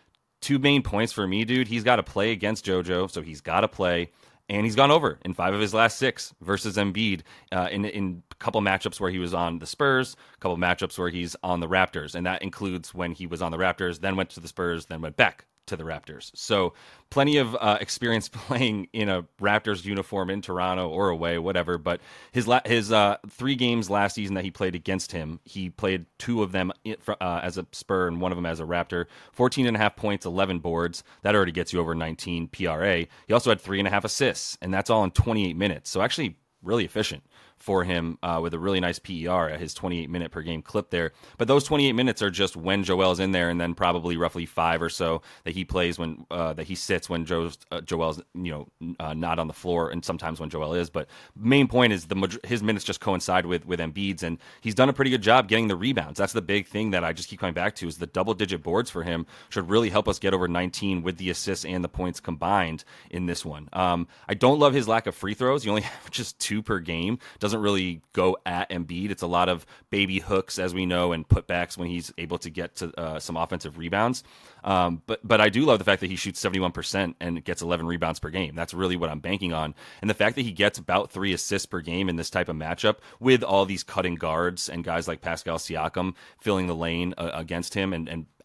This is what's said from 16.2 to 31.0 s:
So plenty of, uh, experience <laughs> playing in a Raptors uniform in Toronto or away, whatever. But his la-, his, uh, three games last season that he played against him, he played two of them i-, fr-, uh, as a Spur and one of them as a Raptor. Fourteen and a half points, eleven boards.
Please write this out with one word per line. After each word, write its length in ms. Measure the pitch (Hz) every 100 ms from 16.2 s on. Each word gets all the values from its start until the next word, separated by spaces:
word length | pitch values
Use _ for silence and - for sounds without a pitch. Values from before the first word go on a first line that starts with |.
| -
So 400 | - - 104 90 - - - _
plenty 300 | 139 139 147
of, 180 | 120 123
uh, 200 | 107 104
experience 480 | - - 120 113 -
<laughs> 40 |
playing 560 | 110 - 123 127 104 92
in 160 | 113 104
a 140 | 92 82 -
Raptors 420 | 101 104 107 98
uniform 460 | 95 98 92 101 92
in 140 | 98
Toronto 480 | 95 90 92 92 87
or 180 | 82 98
away, 300 | 82 85 85
whatever. 400 | 87 90 85 87
But 240 | 82 87 - - -
his 140 | 123 110
la-, 140 | 123 107
his, 260 | 117 104
uh, 240 | 110 101 101 104
three 240 | - 127
games 340 | 131 123 117 98
last 260 | 101 101
season 200 | - 98
that 100 | 95
he 60 | 92
played 240 | - 95
against 360 | 87 - 95 -
him, 300 | 85 78 82
he 280 | - 98 92
played 340 | - 98 95 82 -
two 240 | - 117
of 100 | 98
them 180 | 95 92 -
i-, 120 | 110 107
fr-, 120 | - 104
uh, 220 | 92 85
as 140 | 90 90
a 100 | 85
Spur 360 | - - 95 90
and 120 | 85
one 100 | 90
of 60 | 87
them 80 |
as 160 | 85 82
a 40 |
Raptor. 420 | 80 87 82 87 85 - -
Fourteen 340 | - 123 - 123
and 80 |
a 60 | 110
half 160 | 104 -
points, 300 | 107 101 90
eleven 320 | 90 98 90
boards. 440 | 85 82 85 85